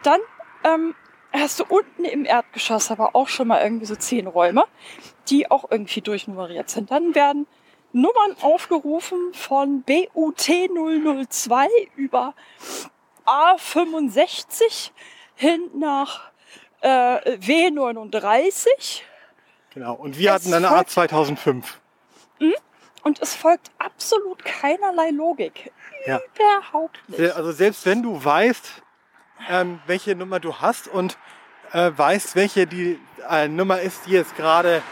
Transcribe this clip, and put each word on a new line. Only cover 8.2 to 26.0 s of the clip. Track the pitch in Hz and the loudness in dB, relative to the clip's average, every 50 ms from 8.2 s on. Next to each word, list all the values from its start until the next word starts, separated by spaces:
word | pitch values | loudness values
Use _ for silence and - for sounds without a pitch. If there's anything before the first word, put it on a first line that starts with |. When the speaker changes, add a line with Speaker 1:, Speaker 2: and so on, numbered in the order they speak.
| 415 415 370 - | 2 2 0 0
Speaker 1:
aufgerufen | - 285 320 359 - - 359 311 277 294 302 339 - - 381 359 349 359 359 | 2 2 2 2 2 -2 -2 -2 0 -2 -4 -4 -4 -6 -6 -4 -4 -6 -8
von | - - - 269 277 277 277 285 269 | -12 -8 -2 -2 0 0 0 -2 -4
B | 254 - 269 339 370 - _ | 0 0 0 0 0 -2 _
U | - 311 311 | -2 -2 -2
T | - - - - 330 359 370 | -2 -4 -2 0 0 0 0
null | 370 359 339 320 320 320 311 | -2 -2 -4 -2 0 -2 0
null | 302 302 285 269 269 - | 0 0 -2 -2 -6 -8
zwei | - - - 233 240 254 277 370 466 480 - _ _ | -8 -8 -2 0 2 2 2 4 2 2 0 _ _
über | - 277 262 - 254 247 - - _ - - _ _ - - - - - - _ _ _ _ _ _ _ | -8 -6 -2 -2 -2 -2 -2 -8 _ -20 -20 _ _ -16 -14 -14 -14 -14 -16 _ _ _ _ _ _ _
A | - 262 285 311 349 370 | 0 2 4 6 4 4
fünfundsechzig | 339 - - - 302 349 330 320 320 294 247 196 240 330 - - - - _ - - 453 440 - - - - _ _ - - - - - _ _ | 2 0 -4 -2 -2 -2 0 -2 -4 -4 0 2 2 0 2 0 -14 -12 _ 0 2 2 2 2 -4 -12 -12 _ _ -20 -20 -20 -20 -20 _ _
hin | - 254 277 240 330 359 - - | 0 2 2 2 2 -4 -8 -6
nach, | 277 311 302 285 277 277 - - - - - _ _ _ _ - - _ _ _ _ | -6 -4 -2 -2 -2 -2 -4 -8 -16 -16 -20 _ _ _ _ -20 -20 _ _ _ _
äh, | - 262 262 254 247 247 247 - - - 254 190 | 2 2 4 4 4 2 0 0 -2 -4 -4 -4
W | 185 202 294 330 339 370 | -2 0 2 4 4 2
neununddreißig. | 302 294 269 240 233 226 220 208 214 214 196 202 220 254 311 392 - - - 466 539 - - - - - - - - _ - _ _ _ _ _ _ _ _ _ - | 2 0 -2 -4 -4 -8 -10 -6 -6 -4 0 2 2 2 2 0 -2 2 2 2 2 2 0 -12 -12 -12 -16 -20 -20 _ -20 _ _ _ _ _ _ _ _ _ -16
Speaker 2:
Genau, | 135 127 117 120 | -12 -10 -10 -10
und | - - 139 135 151 | -8 -10 -12 -6 0
wir | 185 196 190 | 2 4 4
Speaker 1:
Es | 190 175 | 2 2
Speaker 2:
hatten | 185 170 | 2 2
eine | 170 175 | 4 4
Speaker 1:
folgt | 180 185 180 | 6 4 4
Speaker 2:
A | 175 | 4
zweitausendfünf. | - - 180 175 156 160 156 156 139 151 - - 151 131 123 120 - - _ _ _ _ _ _ _ _ _ _ _ _ _ | 2 2 0 0 2 2 2 2 2 -2 -2 0 0 0 0 -6 -14 -18 _ _ _ _ _ _ _ _ _ _ _ _ _
Speaker 1:
Mhm. | 294 311 403 605 _ _ _ _ _ _ _ - - | 0 0 0 0 _ _ _ _ _ _ _ -4 -2
Und | 294 294 - | -2 -2 -2
es | - - - | -4 -8 -8
folgt | - - 320 349 - _ - _ _ | 0 2 2 2 2 _ -20 _ _
absolut | - - _ _ - - 453 427 415 381 370 - - | -10 -10 _ _ -2 0 0 0 0 -4 -10 -10 -10
keinerlei | - - - - 285 311 381 403 392 359 339 320 330 | -10 -8 -4 -2 -2 -2 0 -2 -2 0 0 0 0
Logik. | 294 285 311 339 339 262 185 160 _ - - - _ _ - - - 554 | -2 -2 -2 -2 -2 -2 -6 -8 _ -14 -20 -20 _ _ -20 -20 -18 -12